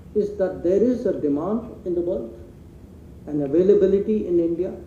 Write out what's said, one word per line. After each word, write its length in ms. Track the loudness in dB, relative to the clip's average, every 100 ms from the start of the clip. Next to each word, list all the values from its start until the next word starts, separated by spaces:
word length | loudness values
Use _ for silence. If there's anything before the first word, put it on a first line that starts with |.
| -6
is 220 | -2 -2 -2
that 260 | -4 -2
there 200 | 2 4
is 240 | 2 2 -2
a 120 | -2
demand 640 | 0 0 -2 -4 -6 -10 -4
in 80 |
the 60 | -2
world, 380 | -2 -4 -6 -14 -20 -20 -20 -20 -20 -20 -20 -18 -6
an 160 | -4
availability 840 | 0 2 6 6 6 2 2 0 2
in 120 | 2
India, 360 | 2 -2 -6 -8